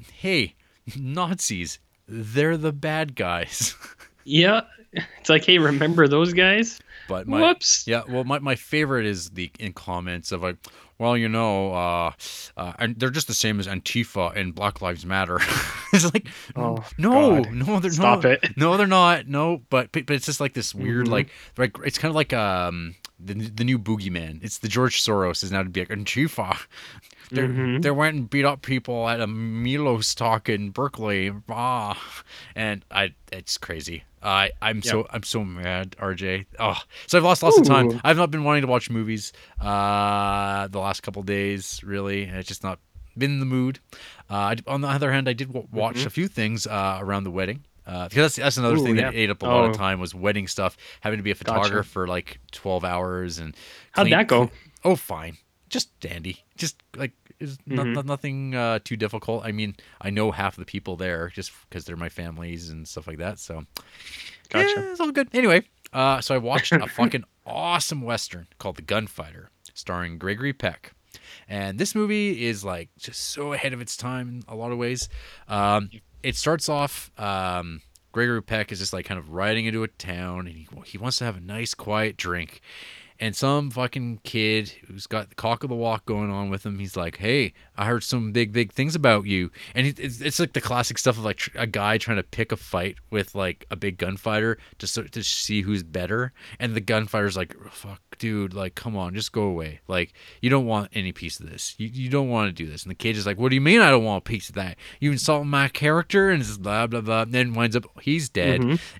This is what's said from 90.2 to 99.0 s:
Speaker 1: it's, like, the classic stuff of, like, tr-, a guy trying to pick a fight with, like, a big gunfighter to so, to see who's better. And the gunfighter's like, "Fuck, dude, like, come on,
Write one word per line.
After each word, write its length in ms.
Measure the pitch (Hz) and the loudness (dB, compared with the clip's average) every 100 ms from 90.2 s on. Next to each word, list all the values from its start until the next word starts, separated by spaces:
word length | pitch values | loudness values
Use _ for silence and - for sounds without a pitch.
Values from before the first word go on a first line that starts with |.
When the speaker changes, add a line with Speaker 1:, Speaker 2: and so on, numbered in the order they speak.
Speaker 1:
it's, 180 | 143 139 | -4 0
like, 140 | 170 | 0
the 80 | - | -2
classic 360 | - 123 120 120 | -2 -2 -2 0
stuff 200 | - 113 | 0 0
of, 60 | |
like, 140 | 107 - | -2 -4
tr-, 200 | - - | -6 -4
a 100 | 120 | -4
guy 300 | 101 104 110 | 0 2 2
trying 200 | - 107 | 2 -2
to 60 | |
pick 280 | - - 110 | -2 -4 -4
a 60 | 107 | -4
fight 400 | - 90 92 - - | -4 -4 -4 -6 -6
with, 240 | 107 95 98 | -4 -4 -2
like, 300 | 92 82 - | -4 -4 -10
a 60 | 95 | -6
big 220 | 101 92 | -6 -4
gunfighter 600 | 90 98 - 107 110 113 - - | -6 -4 -2 0 0 -2 -8 -12
to 80 | 98 | -6
so, 160 | - | -6
to 200 | - - | -6 -6
see 380 | 101 - - 104 | -4 -4 -2 -2
who's 220 | 98 104 | 0 -2
better. 500 | 82 87 90 110 123 - - - | -2 -6 -2 -2 -4 -8 -18 -8
And 140 | 123 113 | -4 -4
the 60 | |
gunfighter's 560 | 98 110 107 110 101 92 | 0 0 0 0 0 0
like, 180 | 87 - 101 | -6 -8 -18
"Fuck, 300 | - 101 98 - - | -16 -16 -18 -18 -8
dude, 360 | 113 107 98 | -4 -2 -4
like, 220 | 98 92 - | -4 -8 -8
come 220 | 120 | -6
on, 160 | 104 | -4